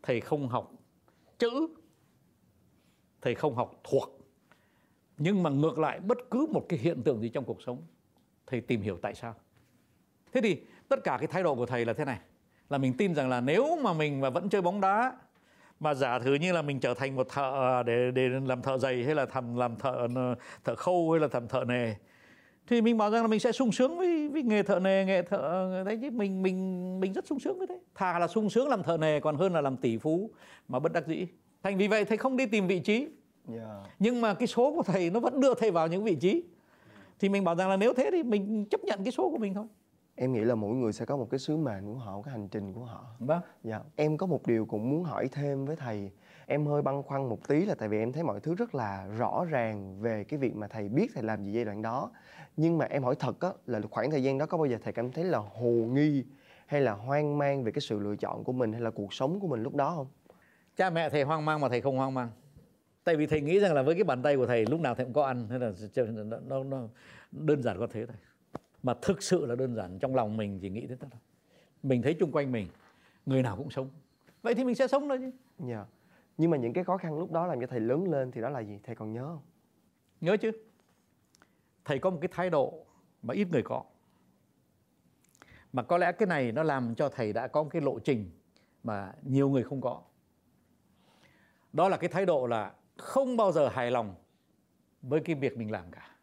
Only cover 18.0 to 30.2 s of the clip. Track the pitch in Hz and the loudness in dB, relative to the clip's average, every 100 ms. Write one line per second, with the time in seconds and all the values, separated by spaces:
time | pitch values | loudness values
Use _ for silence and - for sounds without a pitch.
18 | 123 127 127 131 135 127 131 131 131 123 | 4 4 2 2 -2 -2 0 0 2 0
19 | 123 151 127 131 120 120 120 110 135 127 | 0 0 0 -2 -4 0 -2 0 -2 0
20 | 120 123 127 117 - - - 113 - 180 | -2 0 -2 -2 -8 -8 -6 -2 0 2
21 | 165 165 147 123 120 131 123 123 117 104 | 4 2 2 0 -2 -2 0 0 0 -4
22 | _ _ - - _ _ - 233 220 226 | _ _ -20 -20 _ _ 0 4 4 4
23 | 208 226 226 214 247 - 254 180 254 349 | 2 2 2 4 2 2 0 4 2 4
24 | 370 330 294 294 247 208 202 180 190 190 | 2 2 0 -2 2 2 4 2 4 4
25 | 190 190 180 202 147 180 185 185 190 220 | 4 2 2 -2 0 0 -2 -2 -4 -4
26 | 277 233 202 190 190 185 190 180 185 185 | -4 -2 -2 0 0 0 -2 -4 -6 -2
27 | 190 196 - 302 311 359 370 359 _ - | -2 -2 -4 -4 -4 -4 -6 -8 _ -2
28 | 185 175 170 220 214 226 285 226 165 165 | 0 2 2 2 2 2 2 0 2 2
29 | 156 151 156 147 190 170 143 127 127 113 | 4 2 2 2 2 2 0 0 0 0
30 | 151 170 | 0 0